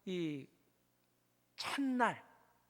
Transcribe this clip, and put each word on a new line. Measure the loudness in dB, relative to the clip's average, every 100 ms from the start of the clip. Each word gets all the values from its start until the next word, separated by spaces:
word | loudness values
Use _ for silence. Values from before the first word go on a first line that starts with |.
| -6
이 | -2 -2 -4 -10 _ _ _ _ _ _ _ _ _ _ -10
첫날, | -4 0 2 4 2 2 -8 -20 -20 _